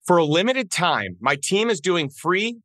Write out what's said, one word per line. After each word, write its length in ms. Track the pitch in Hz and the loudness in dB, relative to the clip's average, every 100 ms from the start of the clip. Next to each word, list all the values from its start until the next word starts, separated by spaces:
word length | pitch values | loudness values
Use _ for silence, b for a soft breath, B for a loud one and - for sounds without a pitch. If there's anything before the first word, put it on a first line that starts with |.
For 140 | - 175 | 4 4
a 60 | |
limited 460 | 151 160 220 262 202 | 4 2 2 -2 -4
time, 480 | - 175 131 98 90 | -2 0 0 -4 -4
my 160 | 123 | -2
team 320 | 143 - 196 233 | -2 -2 0 0
is 140 | 190 | -2
doing 280 | 170 175 139 | 0 -2 -2
free 480 | - 160 185 226 233 | -4 -2 -2 -2 -6